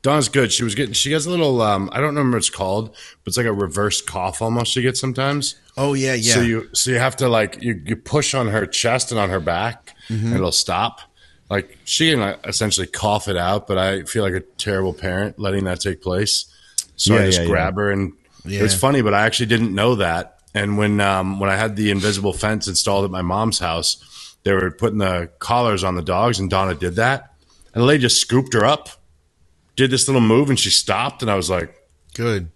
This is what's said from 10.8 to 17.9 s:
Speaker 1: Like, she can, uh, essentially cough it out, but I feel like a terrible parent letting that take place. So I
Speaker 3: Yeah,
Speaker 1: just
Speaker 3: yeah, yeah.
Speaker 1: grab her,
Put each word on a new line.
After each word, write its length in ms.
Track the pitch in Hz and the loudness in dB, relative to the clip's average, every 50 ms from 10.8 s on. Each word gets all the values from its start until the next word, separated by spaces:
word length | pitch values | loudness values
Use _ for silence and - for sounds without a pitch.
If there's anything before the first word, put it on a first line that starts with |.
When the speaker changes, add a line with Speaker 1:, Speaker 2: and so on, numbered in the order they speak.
| 107 117 - - - _ _ _ - - - _ _ _ | -2 -4 -6 -10 -20 _ _ _ -20 -20 -20 _ _ _
Speaker 1:
Like, 280 | 104 98 - - - - - | -4 -4 -4 -6 -18 -18 -6
she 260 | - - - 160 160 | -4 0 2 2 2
can, 100 | 156 123 | 2 2
uh, 160 | 104 98 95 - - | 0 -2 -4 -6 -8
essentially 420 | - 101 - 110 104 95 - 92 | -6 -4 -2 0 0 0 -2 -4
cough 400 | - - - - 107 104 104 - | -6 -6 -2 0 0 0 0 0
it 80 | 104 95 | -2 -2
out, 300 | 87 87 90 98 104 - | 0 0 0 0 -2 -2
but 100 | - 101 | -2 0
I 260 | 92 95 95 98 95 80 | 0 0 0 -2 -4 -6
feel 200 | - - 110 104 | -4 -2 -2 0
like 100 | 95 90 | 0 -2
a 60 | 92 - - _ | -4 -6 -8 _
terrible 360 | - - 107 101 95 95 92 87 | -8 -4 -2 -2 0 0 -2 -4
parent 440 | - - 95 90 95 101 104 - | -4 -6 -4 -2 -2 -2 -4 -4
letting 280 | - 104 98 98 98 95 | -4 -4 -2 -2 0 -2
that 160 | 92 90 87 | -2 -4 -2
take 200 | - 101 90 - | -4 -4 -6 -4
place. 440 | - 92 90 95 107 104 - - - - - - - - - - - _ _ | -4 -4 -2 0 0 0 -2 -4 -4 -8 -20 -20 -20 -10 -8 -8 -8 _ _
So 180 | - - 98 107 | -2 2 4 6
I 40 | 113 | 6
Speaker 3:
Yeah, 60 | 101 | 6
Speaker 1:
just 120 | 95 92 87 | 4 2 2
Speaker 3:
yeah, 40 | 85 | 2
yeah. 60 | 85 | 2
Speaker 1:
grab 260 | 82 90 90 95 92 | 0 0 0 -2 -2
her, 160 | 101 104 101 | 0 0 0